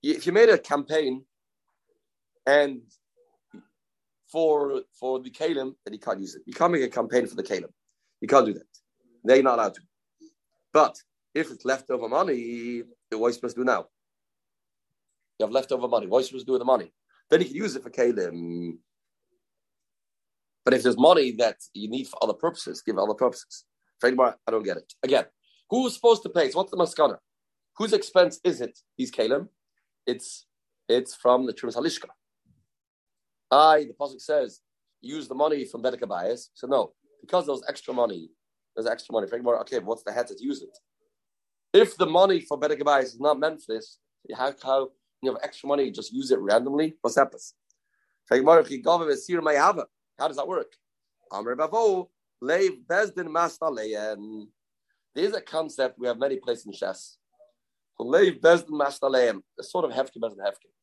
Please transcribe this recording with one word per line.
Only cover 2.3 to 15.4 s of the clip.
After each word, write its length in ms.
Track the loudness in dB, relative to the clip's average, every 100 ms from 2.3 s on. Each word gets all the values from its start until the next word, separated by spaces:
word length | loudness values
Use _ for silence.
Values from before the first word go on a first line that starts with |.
| _ 2
and 360 | 4 4 -2 _ _ _ _ _ _ _ -20 _ _ _ _ _ _ _
for, 500 | -2 2 2 0 -4 -8 _
for 200 | -6 -6
the 100 | -6
kalim, 460 | -6 -4 -2 -6 -10 -16
then 80 |
you 60 | -12
can't 200 | -6 -6
use 160 | -8 -14
it. 60 | -18
You 80 |
can't 180 | 0 0
make 120 | 2
a 60 | -2
campaign 380 | -2 0 0 0
for 80 | -6
the 80 |
kalim. 260 | -6 -6 -8 _ _ _ _ _
You 60 | 4
can't 180 | 4 4
do 80 |
that. 120 | -2 -12 _ _ _ _ _
They're 200 | 4 6
not 160 | 6 2
allowed 160 | 0 -4
to. 60 | _ _ _ _ -20 _ _ _ _
But 220 | 2 2 0 _ _ _ -8
if 160 | -6
it's 140 | -6 -4
leftover 420 | -4 -2 -4 -2
money, 760 | -2 0 -2 -6 -10 -8 -10 -12 _ _
what 160 | -2 -2
are 40 |
you 40 |
supposed 220 | -2 -8 -4
to 60 |
do 40 | 0
now? 220 | 0 -4 _ _ _ _ _ _ _ _ _ _ _ _ _ _
You 80 | _